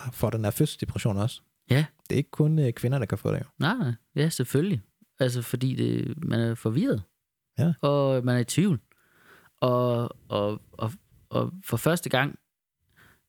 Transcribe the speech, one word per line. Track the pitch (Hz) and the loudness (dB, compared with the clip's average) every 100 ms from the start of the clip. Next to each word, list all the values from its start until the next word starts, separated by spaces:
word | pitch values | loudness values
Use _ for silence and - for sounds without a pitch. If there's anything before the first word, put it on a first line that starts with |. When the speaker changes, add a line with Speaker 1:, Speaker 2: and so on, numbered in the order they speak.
| 127 | -12
Speaker 1:
får | - 113 | -4 -2
den | 110 | 0
der | 104 | 0
fødselsdepression | - 151 - - - 120 98 | 0 0 -2 -8 -4 -2 0
også. | 107 - _ _ - | -2 -4 _ _ 0
Speaker 2:
Ja. | 127 156 _ - | 0 0 _ -4
Speaker 1:
Det | - | -2
er | |
ikke | 147 | -2
kun, | - 151 160 | 0 2 4
øh, | 135 | 2
kvinder, | - 120 135 | 0 0 0
der | 113 | -2
kan | - | -2
få | - | -2
det, | 98 | -2
jo. | - - | -4 -2
Speaker 2:
Nej, | 139 247 | -2 0
nej. | 147 117 _ - | -2 -4 _ 0
Ja, | 156 | 0
selvfølgelig. | - 123 135 190 139 - _ _ - | 0 0 0 2 -2 -4 _ _ -2
Altså, | 131 123 | -2 -2
fordi | 117 123 131 123 | -4 -2 -2 0
det, | 117 117 123 - | 0 0 -2 -4
man | - 113 | -2 0
er | 117 113 | 0 -2
forvirret. | 113 117 262 120 - _ _ _ _ - | -2 0 2 0 -4 _ _ _ _ 0
Speaker 1:
Ja. | 170 156 | 0 2
Speaker 2:
Og | 147 143 139 131 123 | 2 2 2 2 2
man | 123 | 2
er | |
i | |
tvivl. | 117 - 202 131 - _ _ _ - - _ - | 0 2 2 2 -4 _ _ _ -20 -20 _ -2
Og, | 127 123 123 120 120 - - | 0 2 2 0 -2 -8 -6
og, | 107 104 107 - | -2 -2 -4 -10
og, | - 110 180 _ _ - | -6 -6 -6 _ _ -6
og | 120 120 185 - | -2 -2 -6 -6
for | 117 | -2
første | 151 175 131 | 0 0 0
gang | 127 143 - _ _ _ _ _ _ - _ | 0 0 -4 _ _ _ _ _ _ -20 _